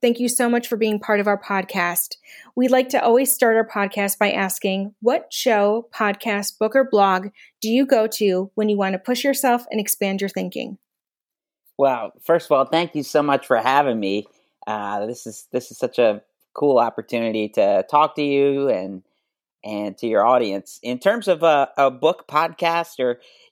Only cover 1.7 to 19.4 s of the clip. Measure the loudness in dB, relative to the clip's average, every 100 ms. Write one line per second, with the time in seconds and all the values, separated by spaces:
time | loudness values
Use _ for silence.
1.7 | -4 -2 -2 -8 -12 _ -20 -10 -2 2
2.7 | 2 2 0 4 2 2 2 2 2 0
3.7 | -2 -4 -2 -4 0 0 0 -4 -4 -4
4.7 | -4 -6 -4 -2 -2 -4 -4 0 2 2
5.7 | 0 -4 -4 -2 -2 -4 -4 -6 -4 0
6.7 | 2 2 4 4 2 -4 _ -20 -8 -2
7.7 | 0 2 2 2 0 0 0 -2 -2 0
8.7 | 0 0 -4 -4 -2 0 0 2 0 -2
9.7 | -6 -4 -4 -4 -4 -6 -6 -8 -8 -10
10.7 | -14 _ _ _ _ _ _ _ _ _
11.7 | 0 0 0 -6 _ 0 0 2 2 2
12.7 | 0 -2 -6 -2 0 2 0 0 0 2
13.7 | 2 2 0 -2 -4 -6 _ _ _ -8
14.7 | -8 -6 -6 -6 -8 -14 -16 -6 -8 -6
15.7 | -6 -4 2 2 2 _ _ _ -2 2
16.7 | 4 2 -4 -6 -4 -2 -2 -2 0 2
17.7 | 2 2 2 2 0 0 2 2 2 0
18.7 | -2 -4 -12 _ _ _ _